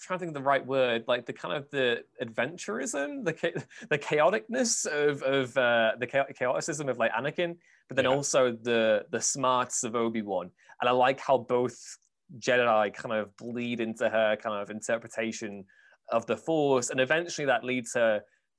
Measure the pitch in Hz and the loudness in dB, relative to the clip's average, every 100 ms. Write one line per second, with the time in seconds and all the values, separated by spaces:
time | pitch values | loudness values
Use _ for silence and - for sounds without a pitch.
0 | - 185 175 143 131 135 127 135 123 117 | -8 -6 -6 -4 0 0 0 0 2 0
1 | 117 123 120 131 170 160 139 139 123 117 | 0 -2 -2 -10 -6 -6 -4 -2 0 0
2 | - - 120 110 127 170 - 226 262 285 | -6 -10 -8 -4 -4 -6 -8 -6 -4 -4
3 | 285 277 196 156 170 151 - - - 151 | -6 -4 -4 -2 -4 -4 -10 -16 -4 -4
4 | - 151 160 220 - 247 233 - - 147 | 0 2 4 2 -2 -2 0 0 -2 0
5 | 147 139 135 139 127 131 123 117 113 113 | 2 2 0 0 2 2 4 4 4 2
6 | 120 139 139 139 123 160 147 151 143 117 | 0 0 0 -2 0 0 -2 -4 -4 0
7 | 117 113 139 156 175 170 _ _ _ 131 | 0 0 -2 -2 -4 -4 _ _ _ 0
8 | 127 139 139 147 127 113 117 117 113 104 | 2 2 2 4 4 2 0 4 4 4
9 | - 113 - 143 131 127 123 - 120 120 | 2 -2 -2 0 2 2 0 -2 -2 0
10 | 117 113 101 92 90 - - - 123 127 | 0 -2 -2 -4 -6 -12 -20 -2 2 4
11 | 127 135 - 131 117 123 123 - - - | 4 2 2 0 2 0 0 -4 -16 -20
12 | _ _ _ 127 131 123 120 110 104 - | _ _ _ -6 0 2 4 4 2 -2
13 | 127 110 101 - 117 120 120 117 113 113 | -4 -4 -4 -8 -10 -6 -4 -2 -4 0
14 | 113 110 107 107 113 104 101 107 - 117 | 0 2 2 2 -2 -4 -6 -8 -4 -4
15 | - - 113 110 110 101 95 _ _ _ | -4 -6 -4 -6 -8 -10 -16 _ _ _
16 | - 113 113 110 - 160 143 131 117 139 | -4 -4 -2 -4 0 0 4 2 2 -2
17 | 131 160 175 - 143 120 123 127 117 123 | 0 0 -2 -4 0 0 0 -4 -4 2
18 | 117 107 - _ _ | 2 2 -2 _ _